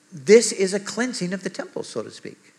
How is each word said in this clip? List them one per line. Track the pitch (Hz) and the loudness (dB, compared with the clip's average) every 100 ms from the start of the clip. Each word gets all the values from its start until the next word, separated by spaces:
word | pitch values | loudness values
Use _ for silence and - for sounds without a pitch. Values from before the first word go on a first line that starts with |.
| _ | _
this | 160 139 233 226 | -2 6 8 6
is | 196 190 | 0 -2
a | 196 | -2
cleansing | 202 226 254 - 180 | -4 -4 -4 -4 -6
of | 190 | -6
the | 190 | -8
temple, | - - - | -10 -10 -10
so | - 117 | -8 -8
to | 107 | -10
speak. | - - - _ | -12 -18 -18 _